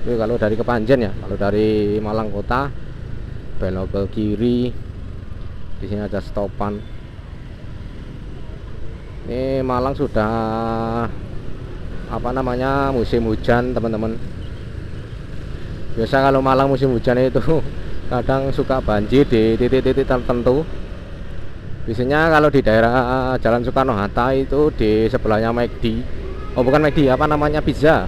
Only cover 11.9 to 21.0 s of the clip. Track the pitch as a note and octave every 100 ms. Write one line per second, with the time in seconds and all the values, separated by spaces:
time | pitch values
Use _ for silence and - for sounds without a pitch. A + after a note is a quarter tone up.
11.9 | - - A2 A#2+ B2+ B2+ B2 C3 C#3 C#3
12.9 | C3 G#2+ A#2+ A#2 G#2+ - A#2+ B2 A#2 A2+
13.9 | G#2+ A2 A2+ - - - - - - -
14.9 | - - - - - - - - - -
15.9 | - A2 C3+ C3+ C3+ C3+ C3 C#3 C3+ C3+
16.9 | A#2 C3 B2 C3 B2+ - D#3 - - -
17.9 | - - B2+ A#2+ C3+ C3+ C3 C3+ C3 B2
18.9 | G#2+ G#2 B2+ C#3+ A#2 A2 A2+ A#2+ C3 B2+
19.9 | C3 C3 B2+ A#2+ A#2+ A#2+ C3 D#3+ - -
20.9 | -